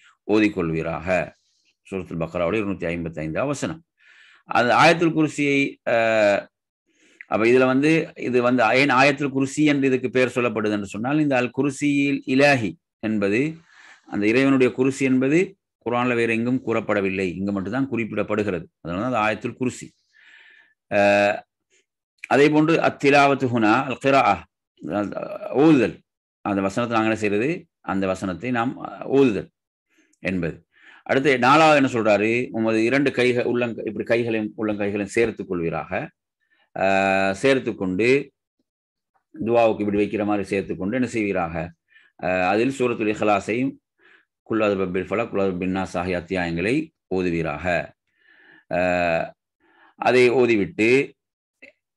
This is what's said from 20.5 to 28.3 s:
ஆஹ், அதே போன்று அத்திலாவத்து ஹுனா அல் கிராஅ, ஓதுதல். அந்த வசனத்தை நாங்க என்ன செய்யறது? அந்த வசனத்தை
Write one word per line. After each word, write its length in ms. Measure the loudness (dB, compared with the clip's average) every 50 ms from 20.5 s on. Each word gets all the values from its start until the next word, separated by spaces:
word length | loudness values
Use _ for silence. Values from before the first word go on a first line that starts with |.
| _ _ _ _ _ _ _ -2
ஆஹ், 460 | 0 2 4 4 4 4 2 2 0 -2 -8 _ _ _ _ _ _ _ _ _ _ _ _ _ _ _ -4
அதே 220 | 0 4 4 6 6
போன்று 260 | 4 4 4 4 2 2
அத்திலாவத்து 640 | 2 0 0 0 2 4 6 6 6 4 4 2 0
ஹுனா 260 | 0 0 2 2 4 4 2 0
அல் 140 | -4 -6
கிராஅ, 340 | -4 0 2 4 4 4 2 0 0 -4 _ _ _ _ _ _ _ -10 -6 -4 -4 -4 -4 -6 -8 -10 -10 -10 -12 -10 -4 2
ஓதுதல். 420 | 4 6 6 6 6 4 0 -2 -6 _ _ _ _ _ _ _ _
அந்த 200 | -6 -4 -2 0
வசனத்தை 360 | -2 -2 -2 -4 -2 0 0
நாங்க 120 | 0 0 0
என்ன 100 | 0 0
செய்யறது? 300 | -2 0 0 0 0 -2 -4 -6 -10 _ _ _
அந்த 260 | -8 -6 -4 -2 -2
வசனத்தை 440 | -2 -2 -4 -6 -6